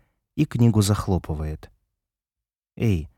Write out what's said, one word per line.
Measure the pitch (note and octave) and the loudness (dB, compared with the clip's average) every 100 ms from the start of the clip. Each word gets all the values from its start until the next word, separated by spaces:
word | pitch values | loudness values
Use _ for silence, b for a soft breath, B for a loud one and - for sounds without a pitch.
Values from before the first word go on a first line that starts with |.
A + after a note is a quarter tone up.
| _ _ _ - | _ _ _ -4
и | D3+ | -2
книгу | A#2 A#2 A2 | 2 4 4
захлопывает. | G2 G#2 - F2 - D2+ D2+ D2+ - _ _ _ _ _ _ _ _ _ _ - | 2 0 -2 -2 -2 -6 -8 -10 -14 _ _ _ _ _ _ _ _ _ _ -4
«Эй», | A#2 E2+ D2 | 0 0 -4